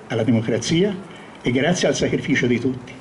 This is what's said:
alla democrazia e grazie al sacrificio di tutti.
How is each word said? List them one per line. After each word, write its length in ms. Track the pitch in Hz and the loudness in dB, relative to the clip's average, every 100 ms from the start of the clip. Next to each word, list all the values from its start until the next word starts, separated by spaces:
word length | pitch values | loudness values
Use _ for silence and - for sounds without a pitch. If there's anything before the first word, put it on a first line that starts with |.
| - | -6
alla 160 | 113 | -2
democrazia 720 | 110 113 113 110 - 165 208 190 - - - - | 2 2 2 -2 2 2 2 0 -10 -18 -18 -6
e 100 | 131 | -2
grazie 380 | 127 151 180 160 | 2 2 2 2
al 60 | |
sacrificio 520 | 131 135 123 - 127 120 | 2 0 0 0 0 2
di 140 | 117 | 2
tutti. 320 | 127 127 - - | 0 -4 -10 -18